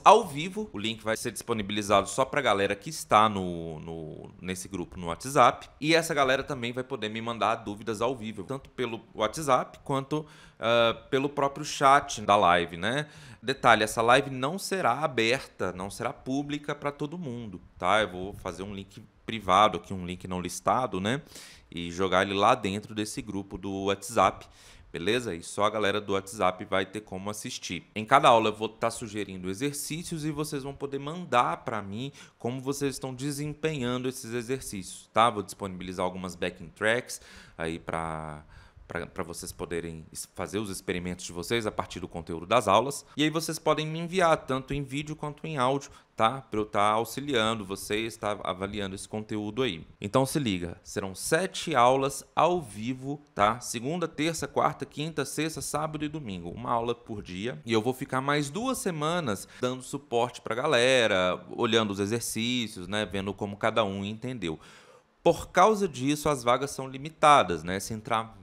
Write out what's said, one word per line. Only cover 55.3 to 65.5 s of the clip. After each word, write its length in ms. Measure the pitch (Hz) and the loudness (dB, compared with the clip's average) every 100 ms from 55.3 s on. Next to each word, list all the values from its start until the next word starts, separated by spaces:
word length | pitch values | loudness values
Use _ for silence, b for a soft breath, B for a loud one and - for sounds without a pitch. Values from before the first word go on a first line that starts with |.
| - 156 156 | -4 -4 -4
sábado 420 | - 147 156 151 | -6 -4 -4 -4
e 60 | 151 | -6
domingo. 400 | 156 123 92 85 | -8 -8 -8 -8
Uma 220 | 98 123 | -8 -2
aula 220 | 120 117 | -2 0
por 280 | 117 - 104 | -4 -6 -12
dia. 400 | 92 90 110 151 117 | -10 -6 -6 -6 0
E 60 | |
eu 100 | 110 | 2
vou 120 | 113 | 2
ficar 260 | 127 139 131 | -2 -4 -4
mais 300 | 139 147 143 | 0 0 -2
duas 300 | 165 262 254 | -4 -4 -4
semanas 680 | 196 160 151 175 143 98 - B | -4 -2 -2 -2 -2 -4 -6 B
dando 200 | 123 127 | -4 -4
suporte 600 | 127 139 - 117 123 - | -8 -10 -2 0 0 -2
pra 120 | - | -6
galera, 880 | 113 151 127 127 131 110 95 90 87 - | -2 2 4 6 6 6 4 2 0 -4
olhando 400 | - 117 113 110 | -2 2 4 4
os 100 | 98 | 0
exercícios, 840 | 101 117 - 110 117 123 110 95 87 | 0 0 -4 -4 -2 -2 -2 -6 -6
né? 200 | 104 101 | -2 -2
Vendo 280 | 98 98 | -2 -4
como 220 | 98 101 101 | -4 -6 -2
cada 300 | 113 113 104 | 0 2 2
um 180 | 98 | 0
entendeu. 560 | 98 110 127 127 85 78 B B B B _ _ | -6 -8 -10 -6 -6 -6 B B B B _ _
Por 280 | 170 170 - | 2 2 2